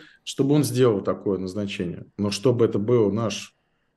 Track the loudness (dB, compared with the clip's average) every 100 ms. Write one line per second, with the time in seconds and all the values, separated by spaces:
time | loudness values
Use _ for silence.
0 | -16 _ -8 -2 2 2 2 2 2 2
1 | -2 -4 -2 -2 -4 -6 -6 -4 -6 -8
2 | -12 -4 -4 0 0 4 2 2 2 2
3 | 2 0 -2 -4 -10 _ _ _ _